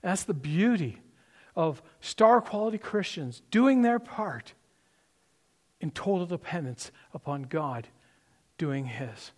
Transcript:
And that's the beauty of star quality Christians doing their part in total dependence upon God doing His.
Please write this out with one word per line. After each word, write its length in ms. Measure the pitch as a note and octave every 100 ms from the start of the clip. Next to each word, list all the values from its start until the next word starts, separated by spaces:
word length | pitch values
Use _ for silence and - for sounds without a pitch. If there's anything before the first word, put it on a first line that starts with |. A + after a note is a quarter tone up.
And 100 | -
that's 120 | F#3+
the 100 | -
beauty 680 | D#3+ D3 D#3 A3 A3+ C#3 G2+ - _ _ _ -
of 280 | - D#3+ C#3 - _
star 400 | - - A3 A#3+
quality 380 | A3+ G#3 A3 A3
Christians 640 | - G#3 F3+ - C3+ A#2+ _
doing 300 | A3 C4 C4
their 180 | A#3+ A#3+
part 540 | A#3+ - G#3+ B2 - - _ _ _ _ _ _ _ _ _ _ _ _
in 100 | D#3+
total 340 | - - F#3+ F3
dependence 680 | F3 - F3 C#3 A#2+ - - -
upon 300 | C#3+ - C#3+
God 460 | C3 D#3+ D3 B2 A2+ _ _ _ _ _ _ _
doing 280 | D3+ C#3 C3
His. 480 | A2+ B2+ A2 -